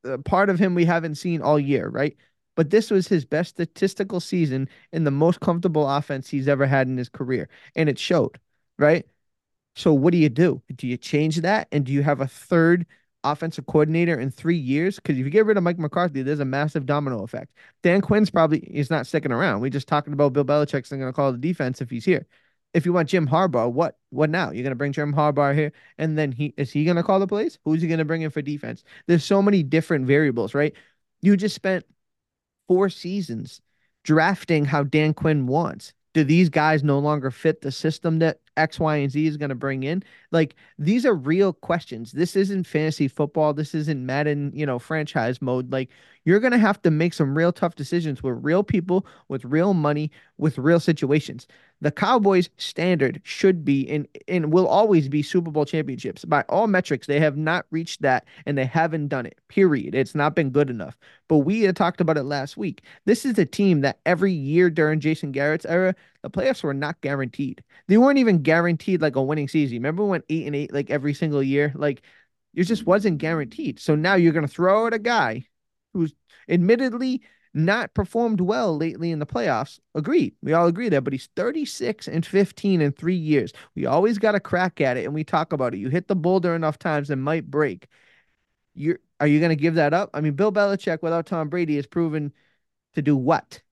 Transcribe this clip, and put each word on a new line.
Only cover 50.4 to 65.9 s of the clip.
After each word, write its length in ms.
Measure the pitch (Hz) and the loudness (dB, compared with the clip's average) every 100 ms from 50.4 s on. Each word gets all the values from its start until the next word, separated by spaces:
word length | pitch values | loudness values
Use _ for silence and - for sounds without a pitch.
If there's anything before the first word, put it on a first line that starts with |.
| 156 - | -4 0
real 220 | 135 170 | 2 2
situations. 680 | 170 156 135 151 - 117 - _ _ _ | 2 0 2 0 0 -14 -18 _ _ _
The 120 | 147 | -6
Cowboys' 580 | - 202 254 202 190 175 _ | 0 2 4 4 2 0 _
standard 640 | - - 175 175 135 147 | -12 -4 0 2 0 -2
should 400 | - - 196 180 | -12 0 2 2
be 240 | 139 139 131 | 2 0 0
and, 200 | 151 - - - | -4 -6 -14 -4
and 240 | 180 156 | -2 2
will 140 | 170 185 | 2 4
always 420 | 170 220 180 135 | 4 4 4 2
be 140 | 147 | -2
Super 300 | 147 185 165 | 0 -2 -2
Bowl 120 | 151 | -2
championships. 600 | 147 160 139 127 - - - | -2 -2 -4 -6 -10 -12 0
By 160 | 147 - | 0 2
all 160 | 180 220 | 0 2
metrics, 400 | 185 - 135 - | 0 0 -6 -2
they 140 | 143 | 0
have 180 | 156 143 | 2 0
not 300 | 156 175 - | -2 -2 -4
reached 320 | 160 165 - | -8 -8 -4
that, 240 | 143 127 _ - - | 0 0 _ -14 -6
and 100 | 143 | -2
they 80 | 131 | -2
haven't 440 | 165 165 156 147 | 0 0 -2 -4
done 180 | 139 117 | -6 -8
it, 100 | _ _ | _ _
period. 460 | - 190 143 143 | 2 4 4 -2
It's 220 | 110 135 151 | -2 -2 0
not 180 | 147 | 0
been 160 | 156 143 | 0 0
good 220 | 127 143 | 2 0
enough. 260 | 117 78 - _ _ _ | -2 -10 -14 _ _ _
But 120 | 156 | 2
we 220 | 143 214 | 2 2
had 140 | 202 180 | 2 2
talked 260 | 180 - | -2 0
about 160 | 165 156 | -2 0
it 60 | |
last 340 | 135 143 135 - | -2 -6 -8 -8
week. 240 | 196 - _ - - | -10 -10 _ -10 0
This 180 | 233 | 0
is 140 | 277 220 | 0 0
a 80 | 156 | 0
team 360 | - 202 160 | 2 4 4
that 180 | 135 - - | 2 -2 -2
every 260 | 175 196 | 0 0
year 380 | 175 135 160 180 | 0 0 4 4
during 280 | 156 156 156 | 4 0 2
Jason 320 | 151 160 143 | -2 -4 -4
Garrett's 360 | 135 143 156 - | -4 -2 -2 -2
era, 260 | 170 185 | 0 0